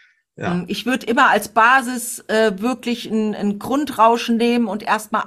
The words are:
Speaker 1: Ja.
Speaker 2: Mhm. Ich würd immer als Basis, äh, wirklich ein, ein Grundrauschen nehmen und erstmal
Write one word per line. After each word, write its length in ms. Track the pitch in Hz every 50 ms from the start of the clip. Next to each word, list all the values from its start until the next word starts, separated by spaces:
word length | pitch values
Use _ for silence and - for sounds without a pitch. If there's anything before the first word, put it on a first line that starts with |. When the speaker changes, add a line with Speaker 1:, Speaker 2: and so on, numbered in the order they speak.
| _ _ _ _ _ _ _ -
Speaker 1:
Ja. 240 | - - 175 175
Speaker 2:
Mhm. 40 | 180 180
Ich 180 | 208 - -
würd 180 | 233 254 254 -
immer 260 | - 240 277 262 220
als 200 | - 208 - -
Basis, 680 | - 226 220 233 254 269 247 240 254 247 240 - - - - -
äh, 260 | 202 220 220 220 196 185
wirklich 460 | 202 247 254 247 - 240 240 233 - -
ein, 240 | 214 220 214 214 208
ein 240 | - - 202 208 202
Grundrauschen 800 | - - 247 285 302 285 254 - 220 226 233 233 233 - 233 226
nehmen 300 | 233 240 240 240 233 214
und 160 | 185 208 -
erstmal 400 | - 196 214 208 - - 214 -